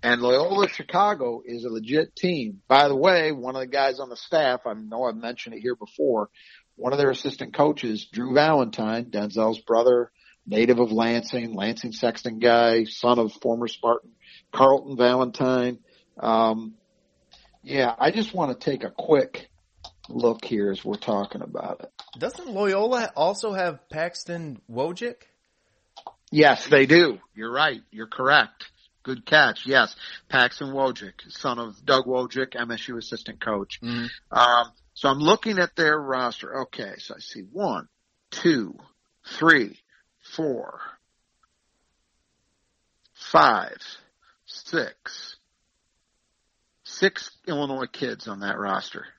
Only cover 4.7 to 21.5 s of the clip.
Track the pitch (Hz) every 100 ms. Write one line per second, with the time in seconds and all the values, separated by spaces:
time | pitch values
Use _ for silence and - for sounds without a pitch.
4.7 | 107 107 113 127 110 117 123 - 113 117
5.7 | 123 104 - 151 113 104 _ - - _
6.7 | _ 120 139 143 127 143 - 135 - 151
7.7 | 147 123 107 - 110 127 131 156 151 120
8.7 | 110 110 113 123 110 104 104 110 107 -
9.7 | 113 120 123 120 _ _ _ - 104 117
10.7 | 120 120 110 117 117 113 123 117 110 101
11.7 | 113 120 110 120 110 123 110 120 117 117
12.7 | 113 110 - 120 120 110 - 127 117 120
13.7 | - 117 117 - _ - - _ - 135
14.7 | 135 135 131 123 127 127 110 127 127 123
15.7 | 123 _ _ _ _ 113 113 113 110 110
16.7 | - _ _ _ _ _ _ _ _ -
17.7 | 139 123 117 139 196 220 185 151 123 -
18.7 | 135 - - - 151 170 - - _ _
19.7 | _ - _ - 120 120 113 - 113 101
20.7 | 95 107 104 - 104 98 - -